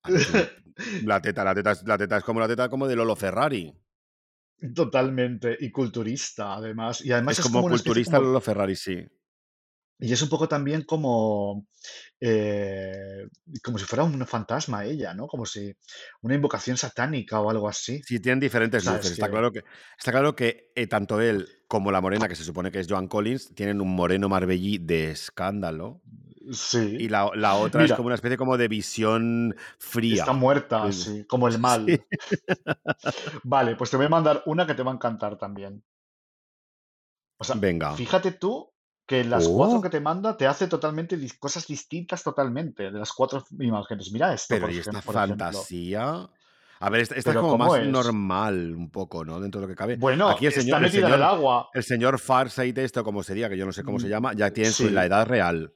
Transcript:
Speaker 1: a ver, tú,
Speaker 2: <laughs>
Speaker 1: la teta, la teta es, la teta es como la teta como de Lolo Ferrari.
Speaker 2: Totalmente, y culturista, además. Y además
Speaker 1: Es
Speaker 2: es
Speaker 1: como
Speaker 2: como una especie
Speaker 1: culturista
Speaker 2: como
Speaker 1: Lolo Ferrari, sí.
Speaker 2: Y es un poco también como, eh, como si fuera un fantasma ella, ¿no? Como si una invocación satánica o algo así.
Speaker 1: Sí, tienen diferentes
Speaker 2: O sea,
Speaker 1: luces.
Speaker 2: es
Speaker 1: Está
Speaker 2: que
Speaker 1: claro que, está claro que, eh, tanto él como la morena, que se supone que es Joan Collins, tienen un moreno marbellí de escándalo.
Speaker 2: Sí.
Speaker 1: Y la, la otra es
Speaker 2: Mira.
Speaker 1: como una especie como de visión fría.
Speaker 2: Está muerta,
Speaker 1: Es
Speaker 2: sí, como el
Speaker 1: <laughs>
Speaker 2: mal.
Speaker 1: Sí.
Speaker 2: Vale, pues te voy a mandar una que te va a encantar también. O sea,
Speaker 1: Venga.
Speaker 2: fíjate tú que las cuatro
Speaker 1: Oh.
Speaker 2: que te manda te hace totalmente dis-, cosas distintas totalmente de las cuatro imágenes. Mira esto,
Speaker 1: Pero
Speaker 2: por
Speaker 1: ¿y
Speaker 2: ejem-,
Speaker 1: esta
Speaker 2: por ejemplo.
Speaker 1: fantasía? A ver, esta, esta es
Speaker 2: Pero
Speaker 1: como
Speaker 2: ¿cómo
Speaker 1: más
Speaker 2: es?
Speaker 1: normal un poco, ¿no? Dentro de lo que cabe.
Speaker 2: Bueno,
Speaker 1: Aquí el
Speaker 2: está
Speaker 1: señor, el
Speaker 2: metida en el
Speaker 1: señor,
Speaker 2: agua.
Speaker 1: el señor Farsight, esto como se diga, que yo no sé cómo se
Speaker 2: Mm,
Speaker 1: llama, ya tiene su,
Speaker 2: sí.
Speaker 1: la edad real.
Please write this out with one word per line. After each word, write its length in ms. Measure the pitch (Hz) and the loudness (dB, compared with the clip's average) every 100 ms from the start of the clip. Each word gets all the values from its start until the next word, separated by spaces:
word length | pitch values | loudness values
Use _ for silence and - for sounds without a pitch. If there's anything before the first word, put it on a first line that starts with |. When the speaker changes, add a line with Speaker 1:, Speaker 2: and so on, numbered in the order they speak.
Speaker 1:
a 60 | - | 2
ver, 160 | 180 | 2
tú, 60 | 131 214 - - _ - | 4 2 0 -6 _ -12
Speaker 2:
<laughs> 280 | 233 196 | -8 -4
Speaker 1:
la 160 | 107 101 | 0 2
teta, 220 | 92 98 | 0 0
la 100 | 98 | 0
teta 180 | 95 101 | 2 2
es, 100 | 95 | 0
la 140 | 98 104 | 0 0
teta 180 | 101 104 | 2 0
es 60 | |
como 160 | 107 113 | 0 0
la 80 | 110 | 0
teta 220 | 120 127 | 0 -2
como 180 | 135 135 | -2 -2
de 80 | |
Lolo 200 | 117 113 104 | 0 0 0
Ferrari. 600 | 98 95 147 120 80 - _ _ _ _ _ _ _ _ 143 | -2 0 0 -2 -6 -16 _ _ _ _ _ _ _ _ -10
Speaker 2:
Totalmente, 800 | 120 135 135 135 131 123 120 120 117 | -2 0 2 0 0 -2 -2 -4 -4
y 100 | 131 | -6
culturista, 840 | - 123 117 110 131 - - 101 | -2 -2 -2 -6 -6 -8 -8 -8
además. 500 | 98 110 110 113 120 | -8 -8 -6 -6 -6
Y 60 | 131 | 0
además 220 | 120 127 | 2 2
Speaker 1:
Es 60 | 143 | 0
Speaker 2:
es 60 | |
Speaker 1:
como 140 | 139 120 | 2 2
Speaker 2:
como 60 | 170 | 4
una 80 | |
especie 140 | 123 - | 2 2
Speaker 1:
culturista 260 | 113 123 147 | 2 4 4
Speaker 2:
como 100 | 131 | 4
Speaker 1:
Lolo 120 | 131 | 2
Ferrari, 340 | 113 101 98 | 0 0 0
sí. 320 | 92 - 90 - _ _ _ _ _ _ _ _ _ | -2 -6 -8 -10 _ _ _ _ _ _ _ _ _
Speaker 2:
Y 140 | 120 | -2
es 80 | 120 | 0
un 80 | 151 | 0
poco 180 | 160 160 | 0 0
también 360 | 147 139 156 | 0 0 -4
como, 840 | 147 160 139 117 110 104 101 101 - _ - - - _ | -2 -2 2 2 2 0 -2 -6 -12 _ -20 -20 -20 _
eh, 1080 | 120 110 104 101 101 95 95 98 98 98 104 _ - 139 | 0 2 2 -2 -4 -6 -8 -10 -14 -14 -18 _ -18 -12
como 140 | - 110 | -8 -8
si 60 | |
fuera 180 | 95 117 | -4 0
un 220 | 165 139 123 | 0 0 -4
fantasma 580 | 117 104 127 151 104 | -6 -4 -4 -4 -6
ella, 280 | 104 151 98 | -6 -6 -8
¿no? 120 | 92 135 | -8 -10
Como 180 | 131 | -8
si 300 | 110 104 101 98 - - - - | -8 -10 -12 -14 -20 -20 -20 -10
una 140 | 113 | -2
invocación 420 | 143 147 107 - 123 | 2 2 0 -2 -4
satánica 640 | 123 - 135 143 101 110 | -4 -4 -2 -4 -2 0
o 100 | 104 | 0
algo 180 | 110 104 | 0 -2
así. 340 | 101 - 139 | -6 -8 -10
Speaker 1:
Sí, 160 | - 120 | -6 -2
tienen 200 | 123 131 | 2 2
diferentes 420 | 135 120 113 113 | 2 2 2 2
Speaker 2:
O 40 | |
sea, 80 | 90 | 0
Speaker 1:
luces. 120 | 107 98 | 0 -2
Speaker 2:
es 40 | |
Speaker 1:
Está 120 | 87 104 | -2 -2
Speaker 2:
que 40 | |
Speaker 1:
claro 200 | 107 120 | 0 0
que, 120 | 104 - - - - | -2 -16 -20 -20 -6
está 140 | - | 0
claro 240 | 123 143 | 2 2
que, 360 | 147 120 - _ | 2 -2 -2 _
eh, 100 | - 110 | -6 -2
tanto 320 | 110 101 107 | -2 0 2
él 260 | 117 101 90 _ _ | 2 0 -4 _ _
como 240 | 110 98 | 0 2
la 80 | 95 | 2
morena, 260 | 95 104 107 | 2 0 -2
que 80 | |
se 80 | 82 | -4
supone 280 | 80 80 90 | -8 -6 -4
que 80 | 95 | -4
es 80 | 85 | -2
Joan 200 | 98 92 | -4 -2
Collins, 460 | 107 107 131 - | -2 -2 -4 -8
tienen 260 | - 101 101 | -6 -2 0
un 140 | 95 | 0
moreno 340 | 92 87 95 98 | 2 2 2 4
marbellí 480 | 95 92 90 98 104 | 2 2 0 0 -4
de 320 | 82 82 78 | 0 0 0
escándalo. 920 | 76 - - 95 104 90 78 95 175 117 110 - - - | -6 -12 -6 -4 -2 -4 -6 -10 -14 -20 -20 -20 -20 -12
Speaker 2:
Sí. 440 | 117 - 117 107 113 | -8 -2 0 0 -2
Speaker 1:
Y 100 | 113 | 0
la, 200 | 104 101 | 2 2
la 200 | 107 104 | 2 2
otra 260 | 98 110 147 | 4 2 4
es 60 | 160 | 4
Speaker 2:
Mira. 60 | 120 | 4
Speaker 1:
como 80 | 120 | 0
una 80 | |
especie 220 | 117 120 127 | -2 -2 -2
como 180 | 131 127 | 0 2
de 100 | 117 | 2
visión 840 | 107 - - 107 113 117 117 117 - - - | 0 -4 0 2 4 2 0 0 -4 -12 -18
fría. 420 | - 120 113 104 | -6 0 2 2
Speaker 2:
Está 100 | 80 | 2
muerta, 540 | 131 127 143 - 113 104 | 4 4 4 2 0 0
Speaker 1:
Es 160 | 95 | -2
Speaker 2:
sí, 220 | 90 104 | -6 -8
como 220 | 104 127 120 | -4 2 2
el 100 | 113 | 4
Speaker 1:
<laughs> 0 | |
Speaker 2:
mal. 260 | 123 117 110 | 2 4 4
Speaker 1:
Sí. 120 | 170 _ - - 202 - 185 - 147 - - - - 151 147 | 2 _ -10 -4 -6 -2 -4 -4 -6 -4 -4 -6 -8 -12 -10
Speaker 2:
Vale, 320 | 123 139 120 | 0 2 2
pues 140 | 110 123 | 0 -2
te 80 | 131 | 2
voy 80 | |
a 40 | 143 | 4
mandar 340 | 165 156 143 | 4 4 2
una 200 | - 160 165 | 0 0 0
que 60 | |
te 80 | 131 | 0
va 80 | 127 | -4
a 40 | |
encantar 420 | 131 120 110 104 104 | -2 -4 -2 -6 -6
también. 460 | 101 101 98 101 _ _ _ _ _ _ _ _ _ _ _ _ _ _ _ _ | -10 -10 -12 -16 _ _ _ _ _ _ _ _ _ _ _ _ _ _ _ _
O 40 | |
sea, 120 | - | -4
Speaker 1:
Venga. 380 | 113 98 85 76 | 0 2 2 -2
Speaker 2:
fíjate 360 | 76 73 185 185 | -4 0 2 2
tú 400 | 175 185 269 - _ _ _ | -2 -4 -4 -8 _ _ _
que 180 | - 131 | -2 0
las 240 | 117 120 82 | 2 4 4
cuatro 300 | 90 214 240 | 6 4 4
Speaker 1:
Oh. 40 | |
Speaker 2:
que 80 | 185 | 2
te 100 | 160 | -2
manda 340 | 147 175 214 | -2 -2 -2
te 120 | 220 180 | 2 0
hace 200 | 143 180 | 2 -2
totalmente 500 | 165 156 156 170 175 | 0 -2 -4 -4 -6
dis-, 200 | 131 - | -6 -8
cosas 260 | 139 170 160 | -8 -8 -8
distintas 560 | 139 - 165 175 175 | -12 -10 -10 -8 -6
totalmente 680 | - 143 131 127 165 - 98 | -4 -2 -2 -2 -6 -8 -8
de 80 | 104 | -6
las 140 | 107 | -8
cuatro 300 | - 135 135 - 131 | -2 -2 -2 -8 -4
imágenes. 520 | 123 107 101 104 95 | -2 -2 -4 -10 -8
Mira 220 | 110 175 | -2 0
esto, 140 | 117 - | 0 -2
Speaker 1:
Pero 120 | 113 87 | -2 0
Speaker 2:
por 60 | |
Speaker 1:
¿y 40 | 87 | -4
Speaker 2:
ejem-, 20 | |
Speaker 1:
esta 220 | 95 104 | -6 -8
Speaker 2:
por 140 | - | -4
ejemplo. 300 | 104 101 104 | -2 0 -2
Speaker 1:
fantasía? 840 | 87 95 92 87 87 101 127 170 185 _ _ _ _ - | -6 -6 -10 -10 -6 -4 -4 -6 -12 _ _ _ _ -6
A 100 | 101 | 0
ver, 120 | 113 | 0
esta, 140 | 113 | 0
esta 140 | 131 - | -2 0
es 20 | |
Speaker 2:
Pero 80 | 113 | 2
Speaker 1:
como 160 | 165 117 | 4 4
Speaker 2:
¿cómo 140 | 120 | 6
Speaker 1:
más 100 | 139 | 4
Speaker 2:
es? 60 | 139 | 4
Speaker 1:
normal 880 | 131 120 110 95 92 107 92 85 | 2 2 0 0 0 0 -2 -4
un 160 | 82 82 | -8 -10
poco, 320 | 98 90 85 | -8 -8 -8
¿no? 140 | 80 82 | -8 -8
Dentro 200 | 98 101 | -8 -6
de 60 | 98 | -8
lo 40 | |
que 40 | 90 | -6
cabe. 180 | 101 120 | -4 0
Speaker 2:
Bueno, 320 | 131 139 202 | 2 4 4
Speaker 1:
Aquí 160 | - | 4
el 40 | 147 | 2
Speaker 2:
está 100 | 139 | 2
Speaker 1:
señor, 160 | 123 151 | 2 4
el 60 | |
Speaker 2:
metida 240 | - - 175 | 4 4 6
en 60 | |
el 60 | 139 | 6
Speaker 1:
señor, 80 | 156 | 6
Speaker 2:
agua. 420 | 190 135 123 - | 4 4 4 2
Speaker 1:
el 100 | 131 | -6
señor 360 | 113 123 123 135 | -2 2 2 2
Farsight, 580 | - 127 127 - 127 120 | 4 2 4 -2 -2 -2
esto 260 | 131 123 | -2 -2
como 200 | 107 101 | -2 -4
se 100 | 95 | -4
diga, 160 | 98 113 | -4 -2
que 80 | 95 | -2
yo 80 | |
no 60 | 95 | -4
sé 120 | 95 | -4
cómo 160 | - 101 | -4 -4
se 80 | 104 | -2
Speaker 2:
Mm, 20 | |
Speaker 1:
llama, 240 | 107 127 | -2 -2
ya 180 | 107 101 | 2 0
tiene 200 | 104 110 | 4 2
su, 160 | 107 113 | 4 4
Speaker 2:
sí. 20 | |
Speaker 1:
la 140 | 101 | 4
edad 200 | 90 98 | 4 4
real. 480 | 113 123 87 82 80 | 4 4 4 0 -4